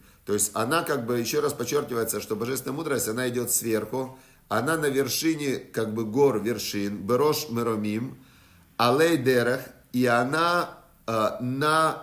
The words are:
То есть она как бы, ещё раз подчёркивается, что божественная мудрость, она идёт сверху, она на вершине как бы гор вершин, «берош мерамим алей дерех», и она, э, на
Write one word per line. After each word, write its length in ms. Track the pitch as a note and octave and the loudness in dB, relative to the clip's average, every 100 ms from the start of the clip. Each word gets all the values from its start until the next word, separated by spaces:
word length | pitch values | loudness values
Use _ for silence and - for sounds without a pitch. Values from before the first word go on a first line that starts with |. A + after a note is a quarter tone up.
| - - - | -20 -16 -4
То 80 | |
есть 180 | G2+ - | 0 0
она 300 | G#2+ A2+ D#3+ | -2 0 0
как 220 | E3+ C#3 A2+ | 0 -2 -2
бы, 140 | A#2+ | -2
ещё 220 | A2+ D3 | 0 0
раз 100 | C#3+ | -2
подчёркивается, 680 | - A#2+ C#3+ B2+ A#2 A2 G#2 | -4 -2 -2 -2 -4 -2 -4
что 160 | - G#2 | -4 -4
божественная 400 | A#2+ C3 C3 C#3 | -4 -4 -6 -6
мудрость, 320 | D#3+ B2 G#2+ | -2 -2 -2
она 180 | A#2 B2+ | -2 -2
идёт 240 | A#2+ A#2 | -2 -2
сверху, 640 | - A#2 A2 A2 C3 C3 - - - _ | -2 0 -2 -2 -6 -6 -12 -20 -20 _
она 300 | G#2+ C3 D#3+ | -2 0 0
на 80 | D3 | 0
вершине 720 | C3 C3+ - D#3+ D#3 C#3+ B2 | 0 0 0 0 0 -2 -4
как 360 | - - A2 | -4 -4 -2
бы 120 | A2 A2 | -2 -2
гор 340 | A#2+ C#3+ A2 | 4 4 4
вершин, 680 | G#2 A2 - G#2 G2+ G2+ G2 | 0 -2 -4 -4 -4 -4 0
«берош 440 | B2 D3 D3 - | 2 4 2 -2
мерамим 680 | A#2 A#2 A2 G#2 G#2+ C3 - - - - - _ - | -2 0 -2 -2 -4 -4 -10 -20 -20 -20 -20 _ 0
алей 400 | A#2+ C3 E3 D#3+ | 2 4 4 4
дерех», 420 | B2+ B2+ A#2 C3 - - _ | 4 4 2 0 -4 -18 _
и 140 | B2 B2 | 0 4
она, 720 | A#2+ B2+ D#3 E3+ F3 E3 - - _ - | 4 2 2 2 2 0 -6 -20 _ -4
э, 300 | A2+ G#2+ - | 0 0 0
на 600 | B2+ C3+ D3+ D#3 D#3+ - | -4 0 2 4 2 0